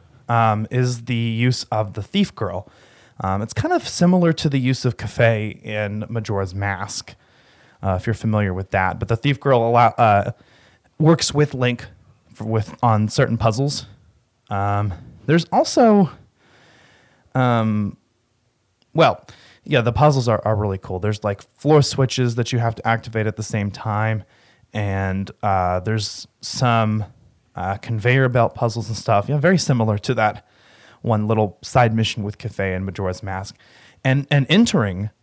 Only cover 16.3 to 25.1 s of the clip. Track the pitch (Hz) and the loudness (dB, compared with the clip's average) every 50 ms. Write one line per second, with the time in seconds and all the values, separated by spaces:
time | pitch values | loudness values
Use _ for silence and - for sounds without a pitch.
16.3 | _ _ _ _ _ _ _ _ _ _ _ _ _ _ _ _ _ _ _ _ | _ _ _ _ _ _ _ _ _ _ _ _ _ _ _ _ _ _ _ _
17.3 | - 135 127 123 120 113 110 110 107 107 104 101 - - _ _ _ _ _ _ | -2 0 2 2 2 2 2 0 0 -2 -2 -4 -8 -12 _ _ _ _ _ _
18.3 | _ _ _ _ _ _ _ _ _ _ _ _ - 156 160 123 98 - - - | _ _ _ _ _ _ _ _ _ _ _ _ 0 2 2 2 2 0 -8 -20
19.3 | - - - - _ _ - - 147 127 113 120 113 - 147 151 139 135 117 120 | -20 -20 -20 -20 _ _ -6 0 0 2 2 2 2 4 4 4 4 4 2 2
20.3 | 110 - - 104 110 104 107 101 95 95 - - 92 90 90 104 107 - - 104 | 2 2 2 0 0 0 0 -2 -2 -4 -6 -8 -6 -4 -2 -2 -2 -2 -2 -4
21.3 | 101 - - _ _ - - 147 156 151 135 - - - 135 120 - - 127 120 | -4 -4 -8 _ _ -4 2 4 4 4 4 2 0 0 0 0 0 0 -2 0
22.3 | 113 120 113 - - 117 117 113 113 - - 113 113 110 - 117 110 110 107 110 | 0 -2 -4 -2 -2 -2 -2 -2 -4 -2 0 0 0 0 -2 -6 -4 -4 -2 -2
23.3 | 104 - 107 - - 107 101 101 95 - - 110 104 104 110 110 110 107 - _ | -4 -6 -6 -4 -4 -4 -4 -4 -6 -6 -6 -4 -2 -2 0 -2 -2 -4 -8 _
24.3 | _ _ _ _ _ _ _ _ - 107 104 101 98 98 98 95 | _ _ _ _ _ _ _ _ -8 -6 -4 -4 -2 -2 -2 -2